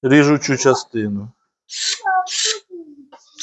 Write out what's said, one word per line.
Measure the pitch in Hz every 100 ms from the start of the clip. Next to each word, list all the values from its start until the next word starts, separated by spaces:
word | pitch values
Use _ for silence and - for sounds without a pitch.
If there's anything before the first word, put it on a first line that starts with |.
ріжучу | 135 147 143 147 - 139
частину. | 139 127 - 117 104 101 107 _ _ _ _ - - - 392 370 370 - 440 440 _ 359 320 285 277 - _ _